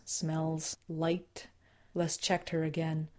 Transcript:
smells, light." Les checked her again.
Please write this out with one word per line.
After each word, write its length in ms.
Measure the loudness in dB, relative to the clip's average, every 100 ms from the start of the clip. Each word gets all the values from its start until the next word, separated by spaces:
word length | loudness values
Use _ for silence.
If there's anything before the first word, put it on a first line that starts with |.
| -6
smells, 720 | -2 0 0 0 -2 -4 -8 -6
light." 600 | 0 2 2 -2 -16 -16 _ _ -20 -4
Les 220 | 0 0 0
checked 360 | 2 0 2
her 120 | 0
again. 460 | 0 0 0 0 -4